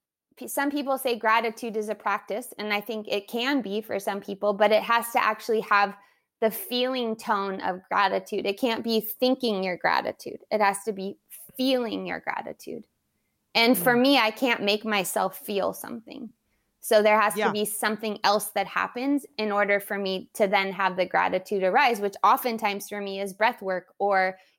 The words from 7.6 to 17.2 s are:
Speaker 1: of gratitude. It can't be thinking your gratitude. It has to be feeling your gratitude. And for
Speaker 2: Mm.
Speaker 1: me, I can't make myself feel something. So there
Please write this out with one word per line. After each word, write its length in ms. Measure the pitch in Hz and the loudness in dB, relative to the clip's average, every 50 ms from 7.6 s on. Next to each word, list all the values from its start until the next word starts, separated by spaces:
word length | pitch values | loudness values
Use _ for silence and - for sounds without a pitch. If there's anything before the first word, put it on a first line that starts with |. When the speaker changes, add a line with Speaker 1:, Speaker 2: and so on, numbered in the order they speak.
Speaker 1:
of 180 | - 185 180 185 - - | -4 -4 -4 -6 -4 -2
gratitude. 560 | 185 190 196 190 196 190 190 - 214 196 - | 0 2 2 2 2 0 -2 -2 -4 -2 -2
It 140 | 202 196 - | -2 -2 0
can't 240 | 262 233 226 226 220 | 0 0 0 0 0
be 160 | 233 226 220 | 0 0 0
thinking 640 | 208 - - - 254 254 262 254 254 226 208 190 190 | 0 -2 -2 0 2 2 2 2 0 0 0 0 -2
your 120 | 185 175 - | -4 -4 -2
gratitude. 640 | - 175 170 - - - - - - - - - - - | 0 0 0 0 0 -2 -6 -8 -10 -14 -14 -12 -8 -2
It 100 | 214 214 | 0 2
has 220 | 208 196 196 - - | 2 2 2 0 -4
to 80 | 226 | -6
be 260 | 196 196 190 202 - _ _ - - - - - - | -6 -6 -6 -8 -10 _ _ -20 -20 -20 -20 -12 -6
feeling 500 | - 254 269 262 247 240 214 202 190 190 | -2 0 2 2 0 0 -2 -4 -6 -6
your 140 | 175 175 - | -6 -8 -6
gratitude. 680 | - - - - - - - - - - - - - _ _ _ _ _ _ _ _ _ _ _ _ _ - | -6 -6 -6 -6 -6 -10 -12 -12 -12 -12 -12 -12 -12 _ _ _ _ _ _ _ _ _ _ _ _ _ 2
And 240 | 220 233 240 254 180 | 4 4 4 4 4
for 180 | 175 254 240 | 4 4 4
Speaker 2:
Mm. 20 | 240 | 4
Speaker 1:
me, 200 | 254 277 285 254 | 6 6 6 4
I 120 | 220 220 | 4 2
can't 300 | 220 - 269 240 233 - | 0 0 0 0 0 0
make 220 | 196 202 208 208 214 | 0 0 0 0 0
myself 540 | 220 208 202 180 - - 208 190 185 - - | -2 -2 -2 -2 0 0 0 0 -2 -2 -6
feel 360 | - - 202 190 175 - - | -8 -4 -2 -2 -2 -2 -4
something. 580 | - - - 240 233 226 - - - 233 214 - _ _ _ _ _ _ _ _ _ | -6 -10 -12 -12 -14 -14 -14 -16 -14 -14 -16 -18 _ _ _ _ _ _ _ _ _
So 220 | - - 226 214 | 0 4 4 6
there 180 | 208 214 214 220 | 6 6 6 4